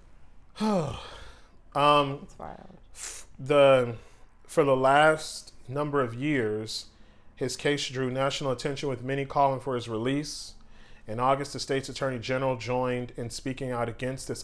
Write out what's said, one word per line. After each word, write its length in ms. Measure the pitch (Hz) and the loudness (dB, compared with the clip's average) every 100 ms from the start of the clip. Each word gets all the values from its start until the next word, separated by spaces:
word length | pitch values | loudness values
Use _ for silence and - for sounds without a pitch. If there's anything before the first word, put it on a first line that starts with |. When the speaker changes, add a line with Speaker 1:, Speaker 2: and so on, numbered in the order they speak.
| - - - - - - | -20 -20 -20 -20 -20 -4
Speaker 1:
Um, 1600 | 214 196 143 113 - - - - - - - 143 147 147 139 139 | 0 2 0 -6 -12 -16 -18 -18 -20 -20 -4 4 6 6 4 -2
Speaker 2:
That's 180 | - - | -12 -14
wild. 380 | - - - - - - | -14 -14 -18 -20 -20 -14
Speaker 1:
f-, 320 | - - - - | -14 -14 -16 -12
the, 580 | 135 147 139 131 120 117 - - - - - | 2 8 8 8 4 -4 -14 -20 -20 -20 -2
for 160 | - | 2
the 120 | 143 131 | 4 4
last 800 | 131 143 156 156 - - - - - | 6 8 6 4 -2 -12 -16 -18 -8
number 340 | 135 151 143 | -4 -2 0
of 140 | 123 117 | -2 -2
years, 720 | 143 143 110 107 110 - - - - - - - | -2 0 0 -2 -4 -10 -12 -18 -20 -20 -20 -6
his 200 | 127 - | -6 -2
case 320 | 147 143 - | 0 0 -2
drew 200 | 131 131 | -4 -2
national 420 | 131 135 - 139 | 0 -2 0 -2
attention, 380 | 123 151 139 143 | -2 -4 -4 -4
with 140 | 123 | -4
many 220 | 127 139 135 | -4 -4 -2
calling 340 | 147 139 131 | 2 2 2
for 160 | 139 123 | -2 -4
his 120 | 113 | -4
release. 680 | 110 120 139 147 - - - - - - - - | -2 -2 -2 -4 -10 -12 -16 -18 -20 -20 -16 -8
In 120 | 110 | -2
August, 340 | 127 139 139 | 2 2 -2
the 60 | 127 | -8
state's 280 | - 135 127 | -4 -4 -4
attorney 300 | 131 139 127 | -4 -4 -4
general 380 | 110 131 135 127 | -2 -2 0 -2
joined 560 | 113 127 127 123 123 - | -2 -2 0 -2 -6 -8
in 140 | 120 | -10
speaking 400 | - 135 127 131 | -8 -8 -6 -4
out 160 | 120 117 | -2 -4
against 400 | 107 127 135 - | -4 -6 -6 -8
this 160 | 127 | -8